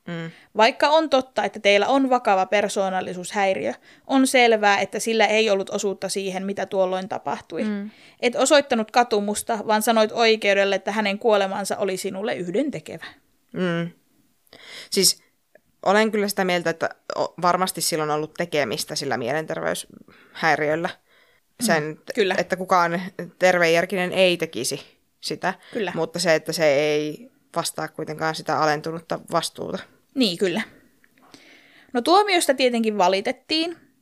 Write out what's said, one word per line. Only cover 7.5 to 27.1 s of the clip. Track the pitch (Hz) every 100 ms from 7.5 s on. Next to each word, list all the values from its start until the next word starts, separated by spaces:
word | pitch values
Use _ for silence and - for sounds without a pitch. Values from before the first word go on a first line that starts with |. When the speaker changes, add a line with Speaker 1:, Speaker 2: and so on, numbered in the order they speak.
| 165
Speaker 3:
Mm. | 214 208 208 - - _
Speaker 2:
Et | 240 240
osoittanut | 262 294 285 233 214
katumusta, | 247 240 208 208 208 - 220 214
vaan | 214
sanoit | 220 226 214
oikeudelle, | - 226 220 208 196 196 196
että | 202
hänen | 208 208 202
kuolemansa | 240 208 190 196 190 -
oli | 196 185
sinulle | 196 190 220
yhdentekevä." | - 175 196 294 156 - - - - _ _ _
Speaker 1:
Mm. | - 180 170 170 - _ _ _ _ _ - - - -
Siis | 196 185 - _ _ _ _ _ _
olen | - 202 220
kyllä | 208 202
sitä | 202
mieltä, | 185 175 165
että | 165 - - - -
o-, | 147 -
varmasti | 175 175 185 -
sillä | 165 160
on | 151
ollut | 151 151
tekemistä | - 175 151 127 147 -
sillä | 156 139 120
mielenterveyshäiriöllä. | 120 151 160 160 165 175 - - - - _ - 165 151 147 160 180 - _ _ _ _ _ -
Sen, | 226 160
Speaker 2:
Mm, | 151 156 -
kyllä. | - 196 -
Speaker 1:
että | 180 180
kukaan | 185 185 170 170 180 - 175 -
tervejärkinen | 185 175 165 165 180 196 180
ei | 170 185 175
tekisi | 160 196 139 143 - _ _ _
sitä. | - 156 175 185 -
Speaker 2:
Kyllä. | 254 185
Speaker 1:
Mutta | 170 160 175
se, | 175
että | 156 156
se | 160 156
ei | 139 151 151 151